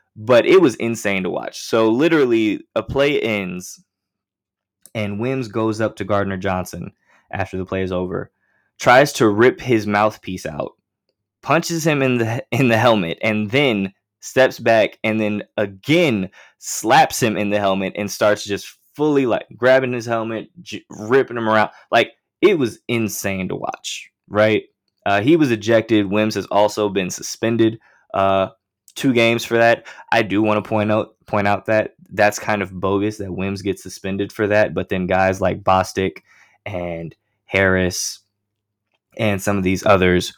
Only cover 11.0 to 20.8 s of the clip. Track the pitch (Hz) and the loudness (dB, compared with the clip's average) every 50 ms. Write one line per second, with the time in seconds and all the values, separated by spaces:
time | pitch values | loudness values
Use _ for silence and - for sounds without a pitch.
11 | _ _ _ _ _ _ _ _ - - 143 165 170 - 170 165 151 165 151 139 | _ _ _ _ _ _ _ _ -4 -2 -2 0 0 -2 -6 -2 0 0 0 2
12 | 135 131 123 120 113 110 117 123 - - 117 120 135 120 117 110 120 120 113 104 | 0 0 0 0 0 -2 -4 -6 -6 -6 -2 0 2 2 4 4 4 4 4 4
13 | 85 82 - - - 110 107 107 107 101 120 139 147 131 110 101 98 190 _ _ | 0 -2 -6 -4 -4 -2 -2 -2 -4 -2 0 0 2 2 2 0 -2 -4 _ _
14 | _ _ _ _ - - - 131 131 127 - - 117 120 113 110 101 - - _ | _ _ _ _ -14 -4 2 2 2 2 2 -2 0 2 4 4 2 0 -2 _
15 | - 113 110 110 107 104 107 104 - _ - - 107 98 98 95 - - 151 175 | -4 -2 -2 0 -2 -2 -4 -6 -8 _ -6 -4 -4 -4 -6 -10 -2 0 2 2
16 | 175 147 113 98 95 92 _ - - - _ _ - - - - - 110 127 156 | 2 2 0 -2 -4 -6 _ -20 -20 -20 _ _ -14 -12 -10 -6 0 2 4 4
17 | 151 - - - 131 110 104 92 104 101 104 104 101 98 95 98 95 92 - - | 4 2 2 -2 -2 -2 -2 -2 -2 -2 -2 0 0 0 0 0 -2 -4 -4 -6
18 | 104 98 - - 113 104 104 - - 104 101 92 - - - _ _ _ - - | -8 -6 -4 0 2 2 2 0 -2 -6 -6 -6 -8 -12 -20 _ _ _ -6 -2
19 | 151 151 147 139 135 117 101 - - _ - 110 120 127 131 131 131 123 127 120 | 0 2 2 2 2 2 0 -2 -4 _ -8 0 4 4 6 4 4 0 -4 -6
20 | 110 117 117 113 110 113 113 107 - - _ - - - 107 - | -4 -4 -4 -2 -2 -4 -6 -8 -10 -12 _ -20 -18 -14 -14 -14